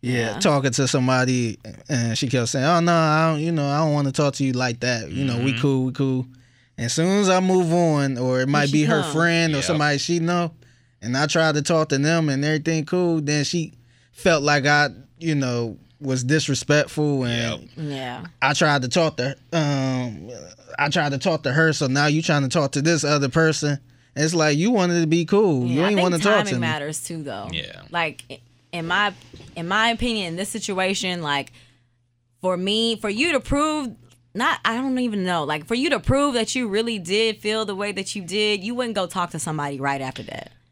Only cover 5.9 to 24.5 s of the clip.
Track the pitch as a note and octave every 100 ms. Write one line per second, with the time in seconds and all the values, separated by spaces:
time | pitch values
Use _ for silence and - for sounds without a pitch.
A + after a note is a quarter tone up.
5.9 | B2 C#3 C3 B2+ - _ _ _ - A#2
6.9 | D#3+ E3+ G3 G3 F#3 F#3 F#3 E3+ E3+ E3+
7.9 | D3+ C#3 B2 B2+ B2+ C3 D3 C#3+ D3 D3+
8.9 | D#3 C#3+ D3+ E3+ E3+ E3 D3 C3+ D#3 D3
9.9 | C#3+ - F3 E3 F3 E3+ - - _ _
10.9 | _ G#2+ B2+ D3+ E3 D#3+ D3+ C#3 E3 D#3
11.9 | C#3 C#3+ E3 D#3 C3+ D3 D#3 D#3 D#3+ D3+
12.9 | F3+ F3 E3 C#3+ D3 C#3 F3 D#3+ - _
13.9 | _ _ - F#3+ D#3+ C#3+ D3 C#3 D3 D3
14.9 | G#2 C#3 _ E3 D3 C3 A#2+ A#2 G2+ -
15.9 | _ C#3+ C3 B2 D3+ C#3+ C3+ - D3 D3
16.9 | - D3+ C#3 B2 A#2+ A#2 A#2+ - - D3+
17.9 | C#3 C3 B2 F3 _ C3 D3 D#3 D3 B2+
18.9 | F3+ D#3+ D3 B2+ C#3 _ E3+ D3 C#3+ C3
19.9 | C3 B2 G2+ F#2+ A#2 D#2+ - - - -
20.9 | F#3 D3 C#3 F#3+ D#3+ C3+ C3+ D#3+ D3 C#3
21.9 | C3+ D3 D3+ D#3+ D3 C#3 E3+ C#3 C#3+ D3+
22.9 | E3 C#3+ D3 C#3 D#3+ D#3+ D3+ D3 C#3+ -
23.9 | _ _ - D#3 E3+ D3+